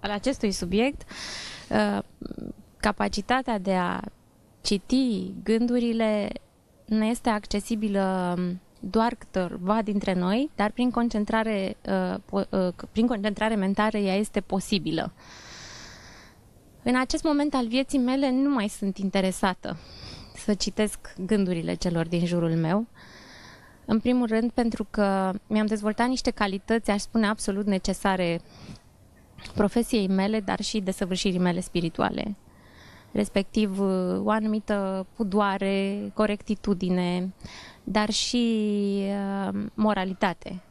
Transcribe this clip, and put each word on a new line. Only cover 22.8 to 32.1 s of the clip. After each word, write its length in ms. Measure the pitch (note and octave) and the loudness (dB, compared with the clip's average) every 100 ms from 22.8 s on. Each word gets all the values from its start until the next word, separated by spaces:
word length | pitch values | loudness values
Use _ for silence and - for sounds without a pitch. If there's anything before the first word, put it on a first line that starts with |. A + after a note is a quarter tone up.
| A#3 - - - - - - - - - | 0 -10 -20 -20 -20 -20 -20 -20 -20 -20
În 160 | - A3 | 0 0
primul 260 | A#3+ B3 A#3+ | 4 2 4
rând 240 | A3 A#3 | 2 2
pentru 360 | - A#3 - G#3 | 2 0 0 -4
că 420 | - G3+ G3 F#3+ G3 - | 2 2 4 0 -2 0
mi-am 200 | G#3+ G#3+ | 0 2
dezvoltat 420 | G#3+ G#3 G#3 A#3+ | 0 -2 0 0
niște 220 | B3+ - | 2 -2
calități, 600 | - G#3 G3 - A3+ A3+ | 0 0 -2 0 0 2
aș 100 | G3+ | 0
spune, 260 | - A3+ G#3 | 0 2 2
absolut 400 | G#3+ - G3 G#3 | 0 -2 -2 0
necesare 760 | F#3+ - F#3 G3+ F#3 F3 E3+ - - - - - - - - - - - | 0 0 0 0 2 0 -2 -6 -20 -18 -18 -20 -20 -20 -20 -20 -20 -10
profesiei 540 | - G3+ A#3 A3+ A3 F#3+ | 2 2 2 2 0 2
mele, 320 | F#3+ G3 A3 | 2 2 0
dar 200 | G3 - | -2 -4
și 200 | G#3 A3 | -2 -2
desăvârșirii 580 | F#3 F#3+ F#3 F3+ G3+ F3+ | -2 -4 -2 0 0 2
mele 220 | F3+ F3 | 2 0
spirituale. 760 | F3+ F3 E3 - - | -2 -2 -2 0 0